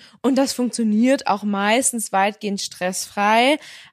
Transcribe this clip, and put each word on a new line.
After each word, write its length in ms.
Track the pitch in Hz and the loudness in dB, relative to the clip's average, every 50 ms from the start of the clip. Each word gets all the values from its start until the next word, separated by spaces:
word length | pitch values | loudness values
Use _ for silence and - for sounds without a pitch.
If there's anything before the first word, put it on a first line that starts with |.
| - - - _ - | -10 -20 -10 _ -2
und 140 | 247 269 | 0 2
das 160 | 254 277 - - | 2 0 0 -2
funktioniert 760 | - 247 233 - - 233 220 208 214 240 254 269 - - | -2 -4 -4 -2 -2 0 0 2 2 4 4 2 2 0
auch 160 | - 196 202 208 | 0 -2 -2 -2
meistens 720 | 208 202 196 202 208 220 254 262 - - 233 208 - - | -4 -2 0 0 2 2 2 0 0 -4 -6 -6 -2 0
weitgehend 480 | 190 196 208 208 - - 202 202 196 - | 0 0 0 -2 -4 -6 -6 -6 -6 -8
stressfrei. 960 | - - - 180 185 185 - - - - 208 202 208 220 233 240 269 302 294 - - - - - - | -10 -8 -6 -6 -6 -4 -6 -8 -8 -4 -2 0 2 4 4 4 2 2 0 -4 -10 -20 -20 -20 -20